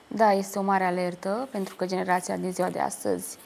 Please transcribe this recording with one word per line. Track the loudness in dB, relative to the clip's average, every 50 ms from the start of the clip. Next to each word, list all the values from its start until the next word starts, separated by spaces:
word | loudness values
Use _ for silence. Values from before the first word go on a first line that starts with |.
| -12 -8
Da, | 2 4 6 6 6
este | 4 2 -2 -2 -2
o | 0
mare | 2 2 4 4
alertă, | 2 2 0 0 -2 -4 -4 -4 -4 -2 -2 -4 -6
pentru | -6 -6 -6 -6 -4
că | -6 -4
generația | -2 -2 -2 2 2 2 0 0 -2 -4
din | -2 -2 -4 -2
ziua | 0 -2 -2
de | 0 -2
astăzi, | -2 -2 -4 -4 -2 -2 -2 -2 -4 -8 -14 -16 -18